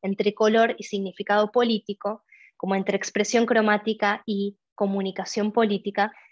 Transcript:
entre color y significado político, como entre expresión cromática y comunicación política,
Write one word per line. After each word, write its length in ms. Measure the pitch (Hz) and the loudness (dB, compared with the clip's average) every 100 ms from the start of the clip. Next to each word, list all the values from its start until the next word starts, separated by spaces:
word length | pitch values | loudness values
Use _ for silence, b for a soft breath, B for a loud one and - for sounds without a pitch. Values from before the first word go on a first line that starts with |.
entre 320 | 196 196 208 | -6 -2 -2
color 400 | 202 214 220 226 - | 2 2 4 2 0
y 60 | |
significado 680 | 208 202 196 - 202 208 214 | -8 -6 -8 -8 0 0 2
político, 760 | 247 240 220 - 202 202 220 b b b - | 2 2 0 -4 -8 -8 -8 b b b -10
como 180 | 185 | -2
entre 220 | 196 190 196 | -2 0 -2
expresión 500 | - - 208 233 226 | -4 -4 0 2 2
cromática 760 | 233 214 208 208 214 208 208 - | 2 4 2 0 -2 -2 -2 -4
y 320 | 202 202 202 _ | -4 -4 -6 _
comunicación 800 | - 202 196 190 190 185 - 208 | -4 -2 -2 -4 -6 -6 -2 0
política, 600 | 208 226 202 202 202 208 B B | 2 2 0 -2 -2 -2 B B